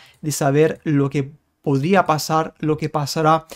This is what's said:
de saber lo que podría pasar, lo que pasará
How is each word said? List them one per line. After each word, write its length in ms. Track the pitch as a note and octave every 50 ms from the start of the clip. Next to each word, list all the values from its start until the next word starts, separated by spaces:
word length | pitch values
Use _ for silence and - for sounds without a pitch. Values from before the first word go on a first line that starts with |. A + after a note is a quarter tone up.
| - _ _ _
de 100 | - D3+
saber 500 | C#3+ - D#3 C#3 C#3 D3+ D#3+ D#3+ - - -
lo 260 | E3 D3 C#3 C#3 C3+
que 220 | D#3 D3 C3+ C#3+ - _ _ _ _ _
podría 440 | - D#3 C#3 C3+ C#3 F3+ G3 F3+ F3
pasar, 500 | - D#3 C#3+ - - D#3 D#3+ D#3+ - - _
lo 180 | D#3+ D3+ D3+
que 120 | D3+ D#3 D3
pasará 560 | - D3+ C#3+ - - D#3+ D#3 D#3 D#3+ D#3 - - -